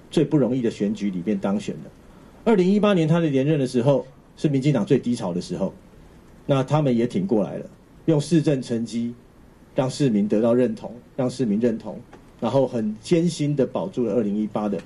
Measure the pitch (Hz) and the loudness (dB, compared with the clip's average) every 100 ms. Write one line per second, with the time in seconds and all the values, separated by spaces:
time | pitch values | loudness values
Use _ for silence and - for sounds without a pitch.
0 | - 175 147 151 113 131 113 - 101 104 | -2 0 2 2 2 0 -2 0 -2 -2
1 | 101 90 87 101 101 101 - 78 - - | -4 -4 -2 -2 0 -2 -4 -10 -14 -20
2 | - - - - 233 208 180 208 208 185 | -20 -20 -20 -4 2 2 4 4 4 2
3 | 160 170 165 131 139 156 127 123 127 131 | 2 2 2 2 2 0 0 2 2 2
4 | - - - - 127 135 143 127 98 131 | -2 -18 -20 -4 0 2 2 0 2 2
5 | 120 120 98 87 87 87 95 - - - | 2 -4 -4 -6 -6 -4 -4 -6 -20 -20
6 | - - - - - 135 131 151 143 117 | -20 -20 -20 -14 -2 0 2 2 2 2
7 | 120 107 95 110 80 92 - - - - | 0 -2 0 0 0 -6 -12 -18 -20 -6
8 | - 151 - 165 147 135 120 113 113 117 | 0 0 2 2 2 0 -2 -4 -4 -4
9 | 117 120 - - - - - - 135 - | -6 -8 -20 -20 -20 -20 -6 -4 -4 0
10 | 139 104 104 107 117 123 123 110 - 117 | 2 2 2 2 2 2 2 -2 -12 -16
11 | - - 127 - 117 101 120 110 104 - | -12 -4 -4 -2 0 2 0 -2 -8 -14
12 | - - - - 117 135 131 120 107 107 | -18 -20 -20 -6 0 2 0 0 -4 -6
13 | - 170 175 165 147 143 123 107 90 131 | 0 2 2 0 -2 0 0 -2 -4 -4
14 | 117 117 104 104 107 113 107 92 | 0 0 0 -2 -2 -2 -4 -4